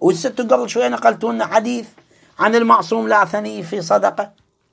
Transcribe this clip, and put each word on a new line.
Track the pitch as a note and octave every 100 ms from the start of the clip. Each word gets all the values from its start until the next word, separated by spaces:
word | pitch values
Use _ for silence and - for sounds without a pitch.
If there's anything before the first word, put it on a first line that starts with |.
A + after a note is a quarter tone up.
والست | F4 E4+ C4 B3+
قبل | A#3 B3 A#3
شوية | A#3 B3
نقلتوا | A#3 A#3 F#3 A3
لنا | A3+ G#3+
حديث | A3 A3+ A#3+ G#3+ _ _ _ _ -
عن | G#3
المعصوم | A#3 A3+ A3 E3 A3+ A3
لا | G#3+
ثني | F3 G#3 G#3+ G#3
في | E3 G3+
صدقة. | E3 G3+ F#3+ G3+ G3+ _ _ _ _